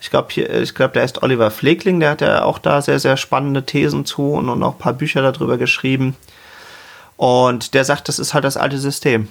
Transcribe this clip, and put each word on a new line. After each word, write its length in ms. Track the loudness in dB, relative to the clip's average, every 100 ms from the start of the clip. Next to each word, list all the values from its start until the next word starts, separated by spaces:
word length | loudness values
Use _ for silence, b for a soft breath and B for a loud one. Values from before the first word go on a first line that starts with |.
ich 100 | -2
glaub, 200 | -2 -2
hier, 200 | -4 -2 -2
ich 120 | -2
glaub, 180 | 0 0
der 80 | 0
heißt 200 | -2 0
Oliver 280 | 0 2 0
Pflegling, 500 | 2 0 2 2 2
der 100 | 2
hat 100 | 2
ja 240 | 2 2
auch 140 | 0 0
da 220 | 0 0
sehr, 180 | 2 0
sehr 160 | 2 0
spannende 480 | 0 -2 0 -2
Thesen 400 | -2 0 0 0
zu 280 | -4 -2 0
und, 160 | 0 -2
und 140 | -2
auch 120 | -2
ein 40 | -2
paar 140 | -4
Bücher 280 | -2 -2 0
darüber 360 | 0 0 -2 0
geschrieben. 580 | 0 -2 0 0 0 -4 B B B B B B B B B B
Und 580 | 2 4 4 2 0
der 100 | 2
sagt, 240 | 2 0 -2
das 100 | -6
ist 140 | -2
halt 120 | 0
das 120 | 0 0
alte 220 | -2 -2
System. 500 | -4 -2 0 0 -2